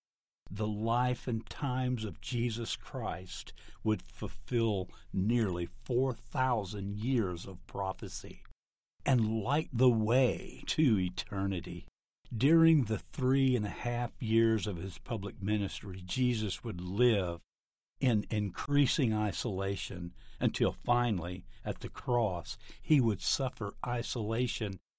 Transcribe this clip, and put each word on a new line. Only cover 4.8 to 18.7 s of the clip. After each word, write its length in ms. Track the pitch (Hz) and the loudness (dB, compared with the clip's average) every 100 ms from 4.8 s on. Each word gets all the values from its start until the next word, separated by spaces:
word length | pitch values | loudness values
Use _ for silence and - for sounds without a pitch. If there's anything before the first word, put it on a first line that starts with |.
| 92 - - | -2 -8 -6
nearly 560 | 101 98 120 107 87 85 - | 0 2 2 2 0 -4 -6
four 300 | - 123 135 | -2 0 0
thousand 840 | 123 - 139 131 117 92 104 98 104 | -2 -6 0 2 2 -2 -4 -4 -2
years 500 | 117 131 95 87 101 | 0 2 2 -2 -8
of 180 | 90 - | -12 -8
prophecy 800 | 101 95 95 98 - 95 - - - _ _ _ - - | -4 -4 -4 -6 -8 -10 -12 -16 -20 _ _ _ -4 2
and 360 | 127 110 113 | 4 4 0
light 280 | 104 147 156 | 0 0 0
the 160 | 110 131 | 4 6
way 720 | 113 107 127 127 87 - - - | 6 4 4 4 2 -4 -8 -2
to 340 | - 151 104 | 4 6 6
eternity. 880 | 92 - - 98 98 92 85 87 - - _ _ - 113 | 2 -2 -6 -2 0 -2 -4 -8 -10 -18 _ _ -8 2
During 480 | 135 165 165 156 | 6 8 8 6
the 160 | 110 107 | 4 0
three 560 | - - 127 135 135 123 | -4 -2 2 4 4 4
and 100 | 104 | 0
a 40 | |
half 420 | - 120 120 120 - | -4 -4 -2 -4 -4
years 460 | 110 113 113 110 101 | 2 6 6 4 0
of 100 | 87 | -4
his 200 | 95 - | -6 -8
public 420 | - 113 95 - | -6 -6 -6 -4
ministry, 600 | 98 107 98 - 107 95 92 | -2 0 0 -4 -8 -8 -4
Jesus 580 | 127 127 117 107 - | 0 2 2 -2 -4
would 160 | 117 87 | -6 -6
live 600 | 90 98 123 107 90 85 - _ _ _ _ - | -2 4 4 4 0 -4 -10 _ _ _ _ -2
in 260 | 127 110 - | 2 2 2
increasing 840 | 107 104 - - | 0 -2 -4 0